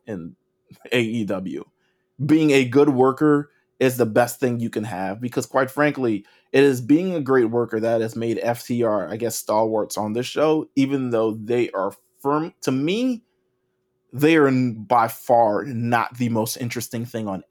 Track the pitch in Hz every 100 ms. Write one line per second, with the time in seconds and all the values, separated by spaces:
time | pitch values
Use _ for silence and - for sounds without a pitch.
0 | - 95 82 - _ _ _ - - 123
1 | 113 117 101 95 92 69 - _ _ _
2 | _ - 143 156 156 139 123 143 147 127
3 | 131 127 151 147 147 _ _ - 131 123
4 | 113 113 120 - 127 120 117 113 110 90
5 | 95 104 123 143 - 131 131 143 147 139
6 | 123 101 - _ _ 135 139 127 117 156
7 | 185 170 135 131 113 120 113 110 113 117
8 | 113 117 117 104 113 120 - 120 113 104
9 | 85 110 113 - - 107 113 110 98 95
10 | 107 113 123 - 156 156 - 139 135 139
11 | 127 113 110 110 107 120 117 98 98 -
12 | _ _ 139 147 160 _ - 131 151 214
13 | 254 233 _ _ _ _ _ _ _ _
14 | _ 123 151 160 139 127 127 110 101 120
15 | 117 - - 117 113 101 143 117 117 120
16 | - 123 120 113 110 - 117 120 - 117
17 | 120 113 107 95 -